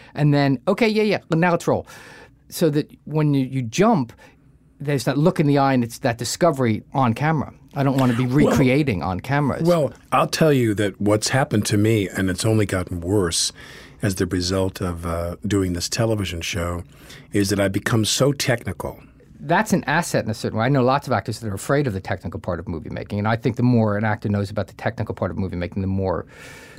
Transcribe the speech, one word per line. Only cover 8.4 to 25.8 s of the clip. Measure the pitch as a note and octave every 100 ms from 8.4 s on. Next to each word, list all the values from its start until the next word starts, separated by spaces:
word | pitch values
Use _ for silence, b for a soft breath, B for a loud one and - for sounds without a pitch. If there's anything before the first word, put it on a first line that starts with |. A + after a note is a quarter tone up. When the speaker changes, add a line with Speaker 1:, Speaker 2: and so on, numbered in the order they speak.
| -
Speaker 1:
recreating | - B2+ C3+ D3+ F#2
on | D#2+ F#2
cameras. | A#2+ C#3+ C#3 - E3
Speaker 2:
well, | E3+ C3 - -
I'll | B2+ E3
tell | - D#3+
you | C#3 A2+
that | G#2 G#2 -
what's | G#2 A2 -
happened | C3+ D3+ A2+ G2+
to | G#2
me, | A2 A2 F#2
and | - F#2+
it's | F2+
only | A2 A2 G2
gotten | F#2 F2+ F2
worse | E2+ G#2 F2 - - B B B B -
as | G#2+ F#2+
the | F#2
result | F#2 F2 F#2+ F#2+ -
of, | F#2 E2+ F2
uh, | E2+ E2+ F2 G2+
doing | G2+ F#2
this | F2 -
television | - A2+ G#2+ F2+ E2+
show, | - F2 F2 F2 - B B B B
is | G#2 G2
that | G2
I've | G2
become | G2 - A2+ G2+
so | - C3+
technical. | C#3 - A#2 - - - - - - - -
Speaker 1:
That's | C#3+ F3 G#3+
an | F3
asset | - D#3 E3 B2+ -
in |
a |
certain | A2 A2 G#2+
way. | A#2+
I |
know | C#3
lots | B2 C#3 C#3
of |
actors | G#2+ - A2
that | A2
are |
afraid | F#2+ - C#3+ C#3
of |
the | F#2+
technical | - F#2+ F#2 F#2
part | - E2+
of | -
movie | D#2+ -
making, | - - G2+
and | G#2
I | A#2
think | A#2 A2
the |
more | B2 A#2+ A2 G2+
an |
actor | A2 G#2+ G#2+
knows | G2+ G2+
about | - G2
the |
technical | - B2 - G#2+
part | - F#2+
of | F2
movie | F#2 F2
making, | F2 G2